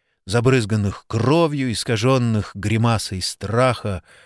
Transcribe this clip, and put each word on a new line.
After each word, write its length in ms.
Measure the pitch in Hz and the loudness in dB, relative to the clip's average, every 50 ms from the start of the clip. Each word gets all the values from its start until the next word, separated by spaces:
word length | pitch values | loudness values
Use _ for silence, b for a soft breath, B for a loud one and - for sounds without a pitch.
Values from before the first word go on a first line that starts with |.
| _ _ _ _ _ | _ _ _ _ _
забрызганных 800 | 92 95 120 113 135 131 127 107 98 110 104 101 98 - - - | -2 0 2 4 4 4 4 2 2 0 0 0 -2 -4 -6 -8
кровью, 640 | - - 110 110 131 156 170 170 151 147 139 131 127 | -6 -4 0 2 2 4 4 2 2 0 -2 -2 -2
искажённых 840 | 104 - - - 117 101 113 131 135 131 120 117 113 107 95 - - | -4 -4 -4 -4 -2 0 2 2 2 2 2 2 0 0 -2 -4 -8
гримасой 680 | 104 98 104 110 110 117 117 113 101 - - 95 90 | -6 -4 -2 0 2 2 2 2 0 -2 -4 -6 -6
страха, 840 | - - - - - 98 107 120 131 127 117 - - 104 95 87 - b b b b | -6 -6 -8 -8 -8 -4 0 2 2 2 0 -2 -4 -6 -6 -8 -10 b b b b